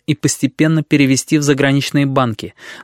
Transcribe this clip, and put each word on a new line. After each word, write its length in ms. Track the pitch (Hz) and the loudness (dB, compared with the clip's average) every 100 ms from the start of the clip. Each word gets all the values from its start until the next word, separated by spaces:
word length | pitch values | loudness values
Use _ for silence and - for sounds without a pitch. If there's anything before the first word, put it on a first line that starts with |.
| - | -6
и 60 | |
постепенно 720 | 147 147 - 131 - 156 160 | -2 -2 -2 -4 0 0 0
перевести 540 | 147 147 135 131 - 156 | 0 2 2 0 0 0
в 40 | |
заграничные 640 | 143 135 139 139 131 147 139 | 0 0 2 0 0 0 0
банки, 480 | 135 123 107 92 - - - | 0 -2 -4 -12 -16 -20 -12